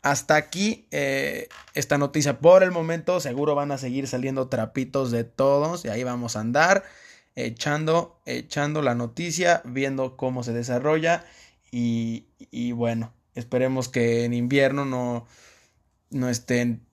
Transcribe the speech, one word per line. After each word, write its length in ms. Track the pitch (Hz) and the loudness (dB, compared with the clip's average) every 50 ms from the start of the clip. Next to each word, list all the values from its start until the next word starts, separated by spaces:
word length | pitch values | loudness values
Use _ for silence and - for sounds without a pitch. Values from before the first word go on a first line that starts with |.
hasta 340 | - 143 143 - - - 156 | 2 0 0 0 2 4 2
aquí, 520 | 151 151 - - 175 196 214 220 - _ _ | 2 2 0 -4 -2 -2 -2 -2 -4 _ _
eh, 580 | - 147 143 139 135 135 139 143 143 - - - - - - - _ | -6 -4 -2 -2 -2 -2 -2 -4 -6 -8 -10 -12 -16 -20 -20 -8 _
esta 240 | 147 139 - - | -4 0 0 2
noticia 420 | 143 143 143 - 156 147 143 131 - | 0 0 0 0 0 0 0 -2 4
por 240 | 143 170 180 190 190 | 8 10 10 10 8
el 80 | 185 | 6
momento. 480 | 180 170 160 160 170 165 160 - 180 180 | 2 -2 -2 -2 -4 -2 -2 -2 -2 0
Seguro 360 | - 143 120 135 147 147 147 | -2 -4 -2 0 0 2 2
van 160 | 143 143 143 | 0 0 -2
a 60 | 143 | -4
seguir 300 | 127 135 127 123 135 135 | -4 -4 -4 -4 -4 -4
saliendo 400 | 127 - 123 127 135 135 135 131 | -4 -4 -4 -4 -2 -2 -2 -2
trapitos 640 | 131 - 120 110 110 - 135 131 127 - 139 135 123 | -2 -2 -4 -4 -4 -4 -6 -6 -2 -2 -2 -2 0
de 120 | 117 117 117 | 0 -2 -2
todos 640 | 117 _ - 139 135 139 143 147 160 175 170 - | -4 _ 2 4 4 4 4 2 0 -4 -6 -6
y 40 | 117 | -6
ahí 140 | 104 117 127 | -4 -4 -4
vamos 320 | 127 123 123 120 113 - | -4 -4 -6 -6 -6 -6
a 60 | 107 | -4
andar 420 | 110 117 120 143 160 175 196 196 - - - - - - - _ _ _ _ | -4 0 2 4 6 6 4 2 2 -4 -20 -20 -20 -20 -20 _ _ _ _
echando, 840 | 131 123 120 113 113 - 151 147 151 160 156 160 170 170 - _ _ _ | -8 -6 -6 -6 -4 -4 -2 -2 0 0 2 2 0 0 -2 _ _ _
echando 560 | - 123 123 123 - - 147 143 147 151 156 | -8 -8 -8 -8 -6 -4 -2 -2 -2 -2 0
la 140 | 147 131 120 | 0 0 0
noticia, 680 | 120 120 117 113 - 170 175 160 175 180 170 170 - - | 0 -4 -6 -6 -6 -6 -4 -2 0 2 4 2 2 0
viendo 540 | 120 123 135 135 139 135 135 131 131 131 | -6 -4 -2 -2 -2 -2 -2 -4 -4 -4
cómo 260 | - - 131 127 127 117 | -4 -4 -4 -2 -4 -4
se 100 | 123 117 | -4 -4
desarrolla 680 | 120 120 123 123 123 131 147 156 160 156 165 170 170 - - - - - - _ _ _ _ | -4 -2 -2 -2 0 2 2 2 2 2 2 0 0 -2 -12 -20 -20 -20 -20 _ _ _ _
y, 540 | - 120 120 120 117 117 117 113 113 113 - _ _ _ | -4 -2 0 0 0 0 -2 -2 -4 -6 -10 _ _ _
y 320 | - _ - 120 120 120 | -20 _ -8 -6 -6 -4
bueno, 420 | 120 117 117 117 117 113 113 113 _ _ _ _ _ | -2 -2 -2 -2 0 -2 -4 -6 _ _ _ _ _
esperemos 540 | 123 117 117 - 123 127 131 131 131 123 127 | -12 -10 -4 -2 0 0 0 0 -2 -4 -2
que 360 | - 127 120 117 117 117 120 | -2 0 2 2 2 2 0
en 80 | 120 120 | 0 -2
invierno 520 | 120 120 123 139 139 139 135 135 139 143 | -2 0 2 4 4 4 4 2 0 -4
no, 420 | 135 131 127 123 123 120 117 117 _ _ _ - - _ _ _ _ _ _ _ _ _ _ _ _ | -2 -4 -4 -2 -2 -4 -6 -8 _ _ _ -20 -20 _ _ _ _ _ _ _ _ _ _ _ _
no 200 | - 139 127 127 | -4 -4 -2 -2
estén 580 | 120 117 - - 127 120 120 120 117 113 - _ | -2 -4 -2 -2 0 0 2 0 -2 -4 -8 _